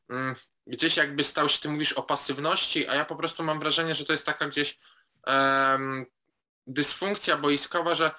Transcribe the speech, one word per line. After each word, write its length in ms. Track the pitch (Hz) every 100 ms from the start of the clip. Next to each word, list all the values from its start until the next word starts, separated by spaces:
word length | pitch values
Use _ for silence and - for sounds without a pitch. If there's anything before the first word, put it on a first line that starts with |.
| -
mm, 260 | 127 131 123 _ _ -
gdzieś 300 | - 160 160
jakby 260 | 147 143
stał 260 | 143 - 147
się, 100 | -
ty 100 | 151
mówisz 240 | 151 151
o 100 | 131
pasywności, 840 | - 143 - 135 156 190 - 160 -
a 80 | 139
ja 100 | 156
po 100 | 156
prostu 280 | 160 -
mam 160 | 160 156
wrażenie, 360 | 147 151 165 151
że 100 | 143
to 60 |
jest 140 | 147 -
taka 240 | - 147
gdzieś, 300 | 143 143 - _ _ _ _ -
em, 800 | 135 135 135 135 135 135 131 127 _ _ _ _ _ -
dysfunkcja 720 | 127 139 - 196 202 - 147
boiskowa, 580 | 147 143 - 175 165 160
że 160 | 160